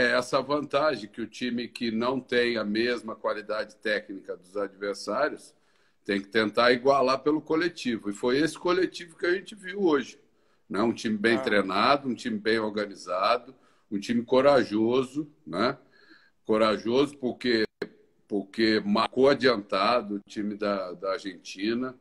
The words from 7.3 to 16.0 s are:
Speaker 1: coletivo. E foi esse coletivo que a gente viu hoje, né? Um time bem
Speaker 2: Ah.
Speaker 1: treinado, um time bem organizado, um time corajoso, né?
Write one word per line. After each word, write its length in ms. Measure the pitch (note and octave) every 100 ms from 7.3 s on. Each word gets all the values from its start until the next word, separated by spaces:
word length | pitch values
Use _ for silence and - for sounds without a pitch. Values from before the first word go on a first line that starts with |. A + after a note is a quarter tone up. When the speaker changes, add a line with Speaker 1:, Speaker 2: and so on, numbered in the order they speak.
| D3+
Speaker 1:
coletivo. 680 | D3 D#3+ F3 E3+ B2+ A2 G2
E 40 |
foi 240 | G2+ B2 C3+
esse 200 | D#3 -
coletivo 600 | F3 F3+ F3+ - E3+ -
que 80 | F3
a 80 |
gente 220 | F#3+ - G#3
viu 260 | F#3 G3
hoje, 380 | F#3+ C#3+ A2+ - _ _ _ _ _
né? 120 | F#2
Um 120 | A#2
time 240 | A2+ A#2 G#2+
bem 200 | A2 A#2+
Speaker 2:
Ah. 40 |
Speaker 1:
treinado, 680 | C3 G#2 F#2+ F#2+ A#2 C#3+ C#3
um 60 | A2+
time 220 | B2+ A2
bem 220 | G#2+ A2+
organizado, 960 | G#2+ G#2 G2+ F#2 F2+ F2+ G#2 B2 C3 - _ _ _
um 100 | G2+
time 240 | G2+ A#2+
corajoso, 1080 | A#2 B2+ C#3 C#3 F#2+ G#2+ A2+ B2+ B2+ C#3+ D3+ _ -
né? 320 | E2+ A#2+ - _ _